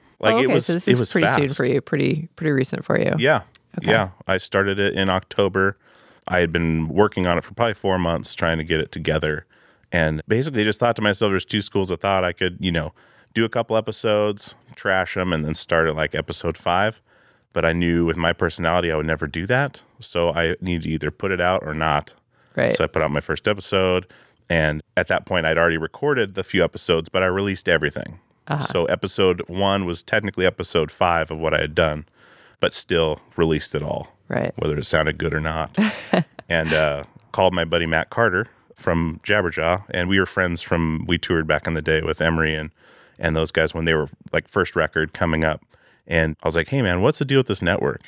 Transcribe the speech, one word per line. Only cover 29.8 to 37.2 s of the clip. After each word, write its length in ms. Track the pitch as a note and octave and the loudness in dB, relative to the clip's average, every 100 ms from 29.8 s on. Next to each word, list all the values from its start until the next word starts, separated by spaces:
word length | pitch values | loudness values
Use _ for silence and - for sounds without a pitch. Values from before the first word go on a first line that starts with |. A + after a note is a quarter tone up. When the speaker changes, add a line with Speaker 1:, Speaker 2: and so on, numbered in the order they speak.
| F2 | -2
Speaker 1:
was 160 | E2 | -6
technically 460 | - A2 G#2 F2+ F2+ | -2 -2 -2 0 0
episode 420 | - - E2+ D2+ | 0 -2 0 0
five 400 | - F2+ E2+ D#2+ | 0 2 2 0
of 80 | D#2 | -2
what 160 | D#2+ | 0
I 80 | D#2 | 0
had 140 | D#2 D2+ | 2 2
done, 300 | D#2+ D2+ - _ - - - _ | 0 0 -10 _ -20 -20 -20 _
but 140 | - | -4
still 460 | - - E2+ D#2+ D2 - - | -4 -2 0 0 -2 -6 0
released 400 | E2 D#2 - D2 | 0 0 -2 -6
it 80 | |
all. 240 | D2 - - _ - | -6 -6 -10 _ -6
Speaker 2:
Right. 260 | - - - | -4 -4 -4
Speaker 1:
Whether 180 | D#2+ D2 | -4 -2
it 60 | - | 0
sounded 340 | D#2+ D#2 D2+ | 0 0 -2
good 160 | E2 D2+ | -4 -2
or 40 | |
not. 380 | D#2 D#2+ D#2 - | -2 -4 -4 -2
Speaker 2:
<laughs> 40 | G#3+ - - G3 - - - | -2 -2 -2 0 0 -8 -2
Speaker 1:
And, 260 | E2+ D#2+ | -2 2
uh, 280 | D#2 D2+ C#2+ C#2+ - | 2 2 -2 -8 -18